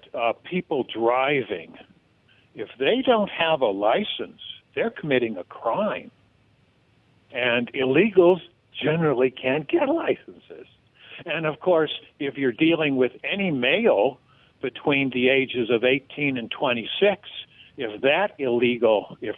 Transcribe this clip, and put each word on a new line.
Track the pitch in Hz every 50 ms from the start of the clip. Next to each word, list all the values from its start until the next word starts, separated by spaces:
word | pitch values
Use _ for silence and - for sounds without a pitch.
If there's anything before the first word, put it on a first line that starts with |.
| - _ -
uh, | 131 117 113 107 - -
people | - 180 180 - - 156 131 104
driving, | - - 110 113 117 123 131 131 139 151 135 107 101 98 82 - - - - - _ _ _ _ _ _ _ _ _ _ _ _ _ _
if | - 101 - - 120
they | 131 160 220 262 -
don't | 262 233 214 202 -
have | - - 165 160 160 135
a | 135
license, | 104 98 98 101 110 135 196 214 - - - 104 - - - - - - - _ _ _
they're | 139 190 233
committing | - - - 151 135 123 120 113 107
a | 87 -
crime. | - - - - 113 123 180 214 190 120 87 - - - _ _ _ _ _ _ _ _ _ _ _ _ _ _ _ _ _ _ _ _ _ _ _
And | - 123 123 120 120 123 123 - -
illegals | 139 127 127 131 160 214 226 - 190 170 175 190 - - - _ _ _ _
generally | - - 127 151 156 170 165 151 123 120 131 127
can't | - - - 127 135 156 147 -
get | 339 349 294
licenses. | 262 320 330 - - - - - - - - - - - - - - _ _ _ _ _ _ - - - - -
And | 170 151 165 160
of | 156 151 -
course, | - 185 175 160 156 143 - - - - _ -
if | 147 139 - 139
you're | 139 127
dealing | 110 - 160 160 165 156 156 143 135
with | 127 127 120 - -
any | - 143 180 202 196 180
male | 147 123 120 131 160 214 233 196 113 98 110 139 135 - _ _ _ _ _ _ _ _
between | - 127 - - - 156 143 139 135 131
the | 127 123 123 127
ages | 135 135 131 113 - 127 113 110
of | 123 110 123
eighteen | 127 139 139 - - - 147 147 139 131 123
and | 113 -
twenty-six, | - - 151 127 120 117 101 - - - 196 202 190 - - - - - - - _ _ - _ _
if | 147 123 107 107 -
that | 127 139 151 175 202 202 - -
illegal, | 135 123 120 120 127 120 123 113 117 113 107 98 - - - -
if | 127 107 -